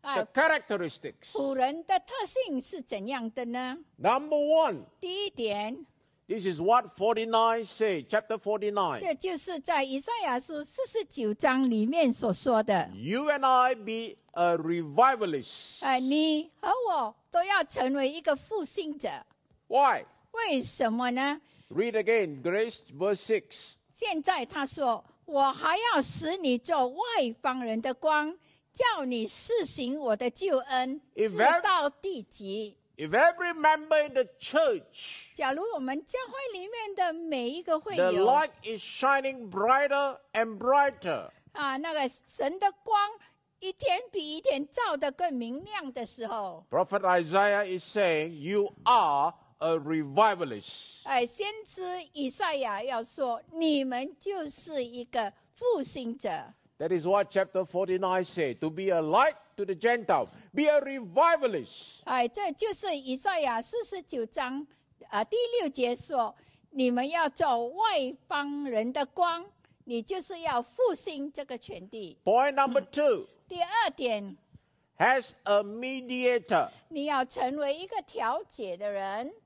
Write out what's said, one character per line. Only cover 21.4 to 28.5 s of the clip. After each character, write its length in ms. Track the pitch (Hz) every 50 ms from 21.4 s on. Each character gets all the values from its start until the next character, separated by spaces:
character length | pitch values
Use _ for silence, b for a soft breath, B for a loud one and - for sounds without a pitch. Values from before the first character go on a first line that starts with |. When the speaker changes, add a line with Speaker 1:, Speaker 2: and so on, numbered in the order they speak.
| b b b b b b
Speaker 1:
Read 220 | - 165 220 240 214
again, 480 | 220 196 202 233 226 196 160 143 135
Grace, 360 | 123 170 180 208 220 233 208 - _ _ 131
verse 200 | 143 180 202 202 185 -
six. 500 | - 220 190 - _ - - - - - _ _ _
Speaker 2:
现 320 | _ - 453 427 359 311
在 240 | 285 - 370 311 247
他 180 | - - 302 277
说 400 | 269 - 349 285 247 226 - - b b b _
：“我 260 | - 302 277 269 269
还 240 | 262 - - 311 339 415 453 480 415
要 40 | 294
使 360 | 262 - - - 330 311 349
你 220 | 392 339 269 247 240
做 280 | _ - 330 294 254 247
外 100 | 262 349 466 480 466 381 277 233 226 _
邦 220 | - 277 254 262 247
人 180 | 226 220 226
的 100 | 220 262
光， 460 | 247 _ - 311 311 302 302 311 359 b b b